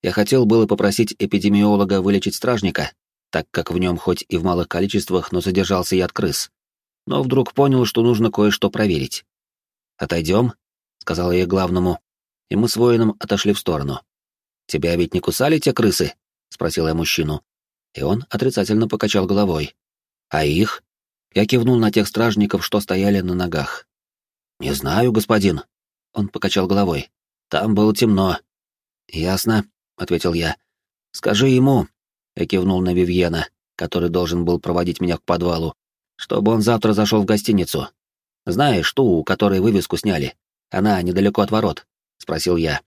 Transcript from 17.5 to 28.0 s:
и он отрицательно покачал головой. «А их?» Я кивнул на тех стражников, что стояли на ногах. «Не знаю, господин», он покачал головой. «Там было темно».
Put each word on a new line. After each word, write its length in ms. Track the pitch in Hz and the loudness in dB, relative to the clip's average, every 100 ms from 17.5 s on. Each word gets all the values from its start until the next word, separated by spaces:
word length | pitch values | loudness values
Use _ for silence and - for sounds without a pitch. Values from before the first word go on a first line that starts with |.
| _ _ _ _ | _ _ _ _
и 80 | - | -6
он 220 | 71 107 135 | -2 -2 -4
отрицательно 580 | - 127 107 101 107 113 | -2 -2 0 0 0 0
покачал 380 | 107 104 104 95 | -2 -2 0 0
головой. 480 | 101 101 78 73 _ _ _ _ _ _ | 0 0 -2 -4 _ _ _ _ _ _
«А 160 | 76 | -2
их?» 380 | 76 80 104 - _ _ _ _ _ | 0 2 0 -4 _ _ _ _ _
Я 120 | 95 107 | -2 2
кивнул 320 | 127 117 123 | 2 4 4
на 120 | 110 | 2
тех 160 | 107 101 | 2 0
стражников, 560 | 107 117 104 101 92 | 0 0 2 0 -2
что 160 | - 107 | -2 -4
стояли 400 | 104 95 98 101 | -2 0 2 0
на 140 | 90 | 0
ногах. 520 | 90 87 82 67 - _ _ _ _ _ _ _ _ | -2 -2 -2 -6 -10 _ _ _ _ _ _ _ _
«Не 120 | 131 | -6
знаю, 400 | - 135 104 123 | -6 -2 0 2
господин», 500 | 110 104 110 95 76 - _ _ _ _ | 2 2 2 2 0 -8 _ _ _ _
он 160 | - 101 | -6 -6
покачал 380 | - 95 101 92 | -4 -2 0 2
головой. 440 | 98 95 76 - _ _ _ _ | 2 2 -2 -6 _ _ _ _
«Там 260 | 78 107 | -2 0
было 200 | 104 107 | 4 2
темно». 440 | 107 | 2